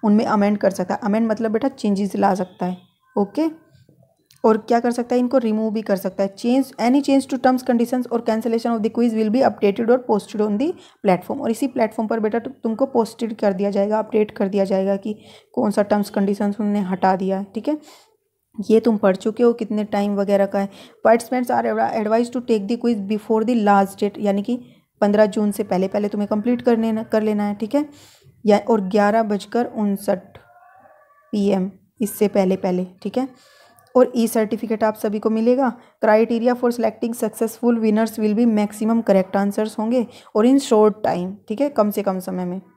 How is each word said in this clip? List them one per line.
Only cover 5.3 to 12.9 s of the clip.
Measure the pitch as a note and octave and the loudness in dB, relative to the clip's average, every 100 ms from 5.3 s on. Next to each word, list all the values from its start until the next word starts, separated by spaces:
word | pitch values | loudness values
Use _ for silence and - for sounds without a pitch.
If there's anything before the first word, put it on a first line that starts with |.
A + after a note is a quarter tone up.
| C4+ | 0
रिमूव | A#3 G#3+ A3 | 0 -2 -2
भी | G#3+ | -4
कर | G#3 F#3+ | -2 -2
सकता | F#3 F#3+ | -2 -2
है। | G3 G3 | -4 -2
Change, | A#3+ C4 C4 - | 0 0 0 -2
any | A3+ C#4 | 2 2
change | C#4+ C#4 C4 | 4 2 2
to | C4 | 0
terms, | C4 B3+ | 2 2
conditions | B3+ A#3+ A#3+ B3+ A#3+ | 0 0 2 -2 -2
or | A#3 | -4
cancellation | A#3 A3 A#3 A3+ A#3+ | -2 -2 0 -2 -2
of | A#3 | -2
the | A3 | -2
quiz | A3+ A#3+ | 0 0
will | A3 G#3+ | 2 0
be | A#3 | 2
updated | C4 G#3 G3+ G3+ A3+ | 2 2 0 0 2
or | B3 | 2
posted | B3 G#3+ F#3+ G#3 | 2 -2 -2 -4
on | G#3+ G3+ | -2 0
the | D4 - - _ G3+ | -2 -6 -16 _ 0
platform। | F3+ - C#4 | 0 -2 -6
और | A3+ | -4
इसी | A3+ C#4 | -2 -4
प्लेटफॉर्म | B3 A3 G#3+ G#3+ | -2 -2 -2 -4
पर | A3+ | -2
बेटा | G#3+ A#3 | -2 -2
तु-, | A#3+ | -6
तुमको | - A#3 A3 | -8 -6 -2
पोस्टेड | C4+ | 0